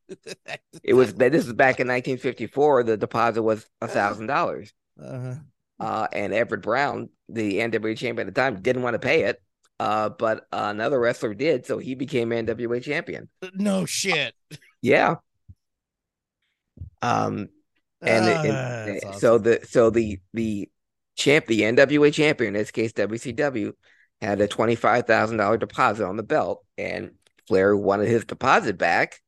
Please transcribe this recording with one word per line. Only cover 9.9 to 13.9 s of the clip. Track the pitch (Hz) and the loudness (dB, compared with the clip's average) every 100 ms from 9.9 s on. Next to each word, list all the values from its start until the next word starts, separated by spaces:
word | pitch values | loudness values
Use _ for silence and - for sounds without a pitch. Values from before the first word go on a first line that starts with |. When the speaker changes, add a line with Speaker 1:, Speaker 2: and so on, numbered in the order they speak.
| 107 107 | 0 -2
Speaker 2:
but | - 113 110 - | -2 -2 -2 -6
another | 101 104 104 123 131 | -6 -4 -4 -2 0
wrestler | 120 123 120 | 0 0 -6
did, | 101 156 127 - | -2 0 0 -2
so | 104 | -6
he | 107 131 | -6 -8
became | 131 123 117 | -4 -2 -2
N | 117 117 | -2 -4
W | 113 120 | -4 -4
A | 120 | -6
champion. | 143 151 - 65 - - 185 | -4 -6 -6 -12 -14 -16 -14
Speaker 1:
No | 190 202 190 | -4 -2 0
shit. | 170 | -2